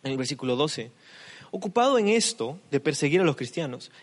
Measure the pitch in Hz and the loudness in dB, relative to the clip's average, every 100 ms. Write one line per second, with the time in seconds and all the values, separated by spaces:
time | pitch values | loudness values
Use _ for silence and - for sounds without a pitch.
0 | 135 131 127 131 127 123 151 127 110 - | -6 -4 -4 -4 -2 0 0 -2 -12 -16
1 | - - - - - 190 202 233 262 254 | -20 -20 -20 -20 -12 -8 -2 2 4 4
2 | 202 226 - - 117 170 - 139 156 139 | 4 2 2 -2 -6 -8 -4 -2 0 0
3 | 147 175 170 135 120 - 147 123 - - | 2 4 2 0 -4 -6 -6 -8 -14 -20